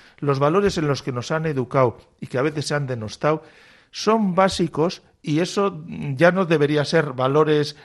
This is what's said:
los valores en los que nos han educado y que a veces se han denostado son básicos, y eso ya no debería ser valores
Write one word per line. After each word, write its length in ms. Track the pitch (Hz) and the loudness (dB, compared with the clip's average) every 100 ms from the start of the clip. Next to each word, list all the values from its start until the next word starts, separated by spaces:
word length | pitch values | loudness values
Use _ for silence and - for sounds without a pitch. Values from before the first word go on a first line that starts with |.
| - - | -20 -6
los 200 | 143 135 | -2 2
valores 360 | 143 180 196 185 | 2 2 2 0
en 100 | 147 | -2
los 140 | 135 | -2
que 100 | - | -4
nos 180 | 123 - | -8 -4
han 160 | 160 160 | -4 -2
educado 520 | 135 123 139 127 - - - | -4 -2 2 2 0 -14 -18
y 60 | - | -8
que 120 | 127 | -2
a 40 | |
veces 240 | 151 151 139 | -2 -2 -4
se 80 | |
han 120 | 147 135 | -4 -4
denostado 540 | 123 107 - 151 156 - - - _ _ | -6 -10 -4 -2 -2 -6 -20 -20 _ _
son 420 | - - 226 202 | -4 0 2 2
básicos, 680 | 175 190 - 165 - 170 - _ _ | 2 2 0 -2 -2 -2 -4 _ _
y 200 | - 151 | -2 -2
eso 440 | 175 - 202 170 165 | 0 -2 -2 -4 -12
ya 460 | - 151 131 170 | -10 -6 2 4
no 140 | 180 175 | 4 2
debería 380 | 160 143 147 | 4 4 2
ser 280 | 139 165 147 | 2 0 0
valores 640 | 127 131 143 151 151 147 - | -2 2 4 4 2 0 -6